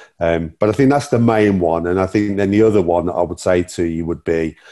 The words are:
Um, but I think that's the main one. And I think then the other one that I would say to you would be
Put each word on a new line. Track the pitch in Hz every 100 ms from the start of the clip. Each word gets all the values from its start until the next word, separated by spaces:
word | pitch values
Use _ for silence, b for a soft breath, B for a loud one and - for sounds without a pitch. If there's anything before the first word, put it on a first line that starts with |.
| B _
Um, | 85 82 82 -
but | 104
I |
think | 110 135
that's | 143 -
the | 120
main | 117 113 104 98
one. | 85 82 87
And | 92
I | 92
think | 107 104 98
then | 98
the | 104
other | 110 107
one | 85 87 87
that |
I | 80
would | 85 87
say | 95 90
to | 87 -
you | 85 82 82
would | 78
be | - 82 80 - B